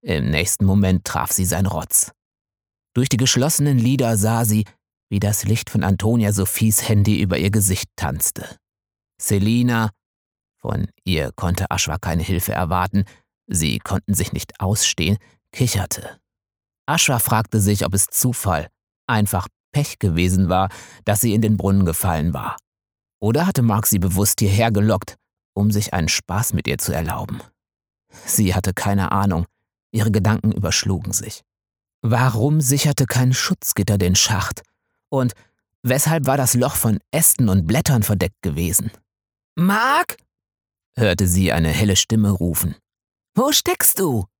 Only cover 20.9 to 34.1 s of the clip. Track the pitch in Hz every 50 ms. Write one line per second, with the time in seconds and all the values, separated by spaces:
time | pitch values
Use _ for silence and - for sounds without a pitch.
20.9 | - - - - 101 101 - 117 101 110 113 107 110 101 - 98 98 98 95 85
21.9 | 80 - - 95 85 80 76 87 76 64 - - - - _ _ _ _ _ _
22.9 | _ _ _ _ _ _ - 104 117 143 165 190 185 143 120 117 101 104 107 -
23.9 | - 98 87 95 85 95 101 98 - - 110 98 98 101 113 117 110 101 101 107
24.9 | 107 95 - - - _ _ _ _ _ _ _ _ 98 101 107 104 101 104 -
25.9 | - 95 80 - - - - - 90 101 120 - - 76 - - 67 - - -
26.9 | 64 76 82 78 - - - - - 71 - - _ _ _ _ _ _ _ _
27.9 | _ _ _ _ _ - - - - - 107 90 90 92 92 95 95 - - 101
28.9 | 101 98 95 - - 101 98 101 90 82 82 - _ _ _ _ _ _ _ _
29.9 | - 113 107 113 101 107 95 107 107 - - 110 - - 98 82 - - - 101
30.9 | 95 90 - 90 92 - - - - - _ _ _ _ _ _ _ _ _ _
31.9 | _ _ - 117 113 117 127 131 110 113 107 147 151 156 147 120 139 143 - 151
32.9 | 143 - 143 - - 127 127 127 131 - - - 185 - - - - - 101 -
33.9 | 104 98 95 90